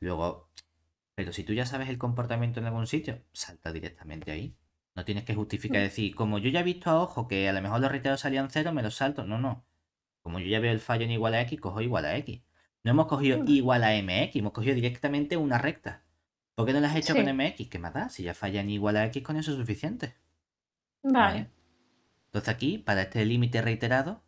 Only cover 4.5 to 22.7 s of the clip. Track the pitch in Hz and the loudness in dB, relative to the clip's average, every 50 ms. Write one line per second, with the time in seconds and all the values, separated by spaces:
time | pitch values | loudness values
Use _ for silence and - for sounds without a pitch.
4.5 | - - _ _ _ _ _ _ _ - 90 - 104 104 113 - 110 104 107 - | -12 -16 _ _ _ _ _ _ _ -8 -6 -4 -4 -4 -4 -4 -4 -4 -4 -4
5.5 | - 101 - 110 - 101 101 98 - - 107 98 - - 117 107 107 101 101 127 | -4 -6 -4 0 0 2 2 0 0 -2 -4 -2 -2 -2 0 0 0 0 0 0
6.5 | 131 175 175 180 180 180 - 175 160 160 180 180 - - 117 120 101 95 98 98 | 0 2 0 0 -2 -2 0 2 4 4 2 0 -2 -6 -4 -2 0 2 2 2
7.5 | 98 95 95 98 107 120 131 135 135 139 123 139 135 135 - 143 131 135 135 135 | 2 0 0 0 0 2 2 2 0 0 0 0 0 0 0 -2 0 0 -2 -2
8.5 | - 156 156 170 165 147 117 107 - - - 135 143 139 110 92 107 113 127 135 | -2 -2 -2 0 0 -2 -2 -4 -2 -2 -2 -2 -2 -2 -6 -4 -2 -2 -2 -2
9.5 | 113 120 - _ _ _ _ _ _ _ _ _ _ _ - 87 82 90 90 92 | -4 -6 -10 _ _ _ _ _ _ _ _ _ _ _ -10 -8 -6 -4 -2 0
10.5 | 104 110 117 117 113 110 - - 123 113 117 117 117 113 110 113 113 113 123 123 | 0 2 2 2 2 0 0 0 0 0 0 0 0 0 2 2 2 2 0 -2
11.5 | 151 151 - 92 92 107 110 120 123 90 76 76 85 127 151 - - - - _ | -4 -6 -6 -4 -4 -2 -2 0 0 0 0 0 -2 -2 -4 -6 -10 -14 -14 _
12.5 | _ _ _ _ _ _ - 117 120 151 160 156 151 135 143 135 131 - 277 147 | _ _ _ _ _ _ 0 4 6 6 6 4 2 2 4 4 2 4 4 6
13.5 | 147 139 127 127 127 120 117 110 107 107 98 92 90 101 147 196 - 135 101 104 | 6 6 6 6 4 6 6 4 4 4 2 0 0 0 0 0 0 -2 -2 -2
14.5 | - - 110 127 139 123 120 123 120 120 - 143 143 143 147 143 175 170 156 143 | -2 -2 0 0 2 2 2 0 -2 -2 -2 -2 0 0 0 0 0 0 2 2
15.5 | 127 117 120 147 165 - - - 92 - _ _ _ _ _ _ _ _ _ _ | 2 2 2 0 -2 -4 -8 -12 -12 -12 _ _ _ _ _ _ _ _ _ _
16.5 | _ - 113 117 131 147 147 143 151 160 151 - 160 - 214 - 135 131 135 160 | _ 0 2 4 4 4 4 4 2 2 2 4 4 4 4 4 2 2 0 0
17.5 | - - 120 120 - 90 85 85 78 143 175 - - - 92 87 85 - - 98 | -2 -4 -10 -10 -8 -8 -8 -6 -6 -6 -6 -6 -8 -8 -6 -6 -6 -4 -4 -2
18.5 | 95 101 98 101 104 104 101 104 104 104 107 110 120 139 127 - 151 156 156 156 | -2 0 0 0 0 0 2 2 4 4 2 2 0 -4 -6 -4 -4 -4 -2 -2
19.5 | 147 131 120 113 104 - - 160 220 247 - - - _ _ _ _ _ _ _ | -2 -2 -2 -2 -4 -4 -4 -6 -6 -6 -6 -8 -10 _ _ _ _ _ _ _
20.5 | _ _ _ _ _ _ _ _ _ _ - 269 262 254 220 196 - 107 113 - | _ _ _ _ _ _ _ _ _ _ 0 2 4 6 6 4 4 0 -4 -8
21.5 | - _ _ _ _ _ _ _ _ _ _ _ _ _ _ _ - 104 101 - | -12 _ _ _ _ _ _ _ _ _ _ _ _ _ _ _ -6 -2 -2 -2
22.5 | 107 - - 139 | -2 0 0 -2